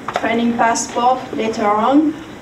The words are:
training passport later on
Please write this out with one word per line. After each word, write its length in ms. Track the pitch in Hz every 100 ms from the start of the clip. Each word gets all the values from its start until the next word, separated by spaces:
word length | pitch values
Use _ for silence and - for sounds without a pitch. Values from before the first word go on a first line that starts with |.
| -
training 400 | - 220 233 233
passport 680 | 233 226 233 - - 240 254 -
later 320 | - 226 220 208
on 480 | 208 233 277 302 - - -